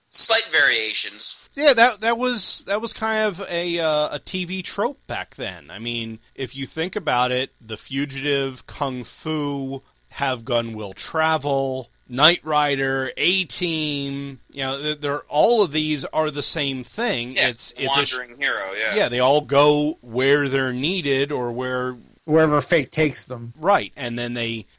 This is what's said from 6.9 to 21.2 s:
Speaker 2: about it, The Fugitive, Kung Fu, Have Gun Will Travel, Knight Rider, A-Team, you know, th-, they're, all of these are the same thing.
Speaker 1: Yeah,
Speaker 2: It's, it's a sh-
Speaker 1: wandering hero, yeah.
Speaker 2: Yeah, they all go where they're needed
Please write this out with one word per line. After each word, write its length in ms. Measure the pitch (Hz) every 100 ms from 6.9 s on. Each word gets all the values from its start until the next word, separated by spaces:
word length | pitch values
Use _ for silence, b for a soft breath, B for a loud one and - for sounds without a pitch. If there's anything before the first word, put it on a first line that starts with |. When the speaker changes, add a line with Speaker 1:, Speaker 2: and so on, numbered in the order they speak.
| 202
Speaker 2:
about 360 | 147 123 127
it, 180 | 127 131 _
The 160 | 110 107
Fugitive, 880 | - 135 143 135 143 139 135 127 -
Kung 380 | - 139 127
Fu, 760 | 117 - 160 156 143 143 135 135 _ _ _
Have 340 | - 139 123 113
Gun 280 | 117 117
Will 200 | 107 101
Travel, 960 | - - 160 160 156 143 139 135 131 - _ -
Knight 320 | 123 160 175
Rider, 680 | 156 147 147 139 135 135 131 -
A-Team, 1200 | 165 190 170 - 175 160 151 143 139 139 139 131 -
you 120 | 139
know, 180 | 135 139
th-, 200 | 151 147
they're, 200 | 143 143
all 400 | - 147 214 233
of 100 | 175
these 320 | 151 156 147 -
are 240 | 156 156
the 120 | 143
same 420 | - 160 139 131
thing. 520 | - - 233 123 120 156
Speaker 1:
Yeah, 120 | 127
Speaker 2:
It's, 240 | 117 - 135
it's 200 | 135 139
a 80 | 135
sh- 80 |
Speaker 1:
wandering 240 | 127 123 127
hero, 340 | 139 110 95
yeah. 220 | 101 110
Speaker 2:
Yeah, 140 | 101 135
they 120 | 120
all 200 | 131 147
go 560 | 117 139 151 147 147 -
where 460 | 123 120 135 147 139
they're 240 | 135 131
needed 580 | 123 151 190 143 135